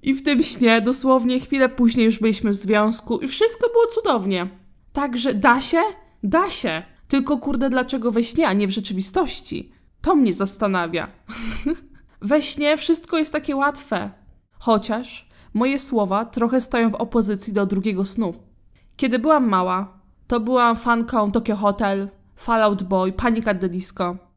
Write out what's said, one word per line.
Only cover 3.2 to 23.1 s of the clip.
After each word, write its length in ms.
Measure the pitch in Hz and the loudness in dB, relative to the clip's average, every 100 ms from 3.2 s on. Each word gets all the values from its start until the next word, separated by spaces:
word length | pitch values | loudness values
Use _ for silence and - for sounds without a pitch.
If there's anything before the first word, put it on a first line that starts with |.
i 80 | 262 | -2
wszystko 400 | - 453 - 466 | 0 0 0 0
było 180 | 466 466 | 2 2
cudownie. 760 | 453 440 247 190 185 180 - - _ _ | 0 0 0 0 -2 -4 -10 -20 _ _
Także 400 | - 277 240 262 | -4 -4 -2 -2
da 260 | 214 254 247 | 2 4 4
się? 200 | 262 330 415 370 - _ | 2 2 2 -2 -20 _
Da 280 | 202 196 - | 0 2 2
się. 320 | - - 160 180 - - | 0 -2 -4 -10 -20 -2
Tylko 300 | 277 262 285 | -2 0 -2
kurde, 320 | 277 254 269 | -2 0 0
dlaczego 400 | 254 254 269 226 | 0 0 -2 0
we 140 | 226 | 0
śnie, 240 | 233 - 311 | 0 0 2
a 40 | |
nie 160 | 196 202 | 2 0
w 20 | |
rzeczywistości? 1000 | 196 190 185 190 370 311 - - - - _ _ _ | -2 -4 -4 -2 0 0 -4 -6 -10 -12 _ _ _
To 160 | - 320 | 2 4
mnie 160 | 240 | 4
zastanawia. 760 | 175 196 - 208 190 170 165 190 - - 226 226 220 285 | 2 -2 -2 -2 -2 -2 -6 -8 -14 -16 -10 -8 -6 -4
<laughs> 560 | 330 - - - _ | -6 -8 -20 -20 _
We 200 | 208 302 | 0 0
śnie 340 | 294 - 294 302 | 0 -2 0 0
wszystko 420 | - 330 - 330 | 0 -2 0 -2
jest 140 | 311 | -2
takie 240 | 302 294 277 | -4 -4 -2
łatwe. 540 | 277 285 - 202 202 - - _ _ - | -2 -4 -6 -6 -6 -14 -20 _ _ -8
Chociaż 680 | - 214 214 220 254 - - - - | 0 0 0 -6 -6 -14 -18 -20 -6
moje 240 | 214 247 277 | -2 0 0
słowa 460 | - 233 196 196 | 0 0 0 -2
trochę 360 | 226 - 233 254 | -4 -2 0 0
stoją 300 | 254 240 226 | 0 0 0
w 40 | |
opozycji 580 | 214 233 240 202 202 214 | 0 -2 0 0 -2 -2
do 140 | 202 196 | -2 0
drugiego 380 | 196 208 190 | 0 -2 -2
snu. 300 | 190 - 208 165 - _ _ _ _ - | -4 -2 -4 -6 -18 _ _ _ _ -4
Kiedy 220 | 269 247 | 0 2
byłam 300 | 269 302 247 | 4 4 4
mała, 520 | 190 180 185 196 - _ _ _ | 2 0 -2 -6 -14 _ _ _
to 140 | 240 | -2
byłam 360 | 220 254 240 226 | 0 2 2 2
fanką 540 | 240 233 226 247 208 | 0 0 0 0 0
Tokyo 260 | 214 226 208 | 0 -2 0
Hotel, 520 | 202 202 208 196 196 - _ | 0 0 -2 -2 -6 -12 _
Fall 280 | - - 226 | -14 -2 2
Out 200 | 214 202 | 2 0
Boy, 300 | 185 190 185 | -2 0 0